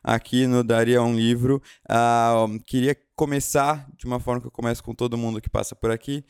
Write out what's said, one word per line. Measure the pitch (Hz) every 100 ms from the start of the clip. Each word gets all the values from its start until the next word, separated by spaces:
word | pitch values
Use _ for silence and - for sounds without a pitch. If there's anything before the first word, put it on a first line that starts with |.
aqui | - 113 - 123 127
no | 123
Daria | 117 113 117 123
um | 120 117
Livro. | 113 120 123 139 - - -
Ah, | 113 117 117 117 113 110 110 -
queria | 131 127 143 _ -
começar | 151 139 - 147 139 151 139 -
de | 123
uma | 123
forma | 127 123
que | 123
eu |
começo | - 120 117
com | -
todo | 113 123 117
mundo | 117 110
que | -
passa | 110 104 -
por | 113
aqui, | 113 - 143 -